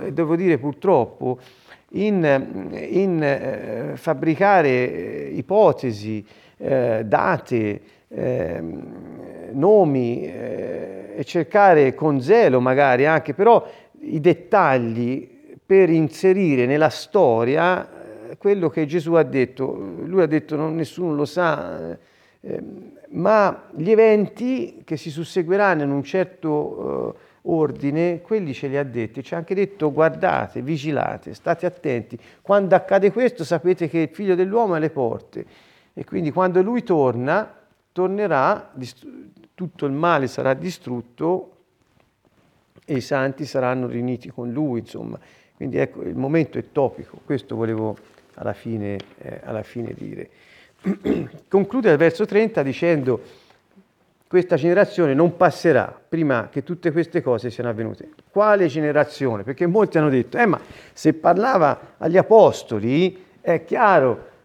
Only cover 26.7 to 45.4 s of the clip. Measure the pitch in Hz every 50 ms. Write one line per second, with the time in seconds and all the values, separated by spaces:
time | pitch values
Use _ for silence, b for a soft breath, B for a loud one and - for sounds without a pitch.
26.7 | - - - 69 69 64 60 55 - - _ _ _ _ _ - 170 160 156 135
27.7 | 123 104 139 143 143 160 170 175 175 165 - - 220 214 180 143 127 - 147 135
28.7 | 135 143 143 131 117 120 110 107 113 139 127 - 170 170 165 - 190 190 196 196
29.7 | 196 - 156 147 135 151 135 131 - 156 190 180 160 127 107 101 - 123 123 139
30.7 | 165 139 135 156 143 123 - - - 101 - - 101 - _ 160 170 165 180 175
31.7 | 175 - - 151 123 117 107 - 123 b b b b b b - 202 208 196 175
32.7 | 185 175 - - 196 196 190 202 - 233 254 233 247 - 160 123 170 151 156 180
33.7 | 185 - 170 151 - 165 160 147 - - 208 196 180 175 185 190 208 233 233 196
34.7 | 170 156 156 151 - 143 123 117 - - - _ - - - b b b b b
35.7 | b b b b b - - - 175 - 170 147 - 180 185 185 175 185 185 214
36.7 | 247 240 - - 180 151 135 127 113 120 123 143 170 208 214 - - _ _ _
37.7 | _ _ _ _ _ 175 185 185 196 208 208 185 156 135 135 175 208 - - -
38.7 | _ 131 123 113 - _ - - - - - - _ _ - _ _ - 180 160
39.7 | - - 147 139 135 147 165 175 165 143 135 120 - - 131 131 131 135 165 185
40.7 | 170 - - 127 123 120 117 - _ - 156 165 185 185 - - _ _ _ _
41.7 | _ _ _ _ _ _ _ _ _ _ _ _ _ _ _ _ _ _ _ _
42.7 | _ - _ - 147 127 117 - 143 135 131 135 135 139 151 131 - 135 127 123
43.7 | 127 127 127 120 120 120 120 127 123 120 - - - - 120 123 117 147 156 143
44.7 | 123 113 107 - - 110 - 113 110 - b b b b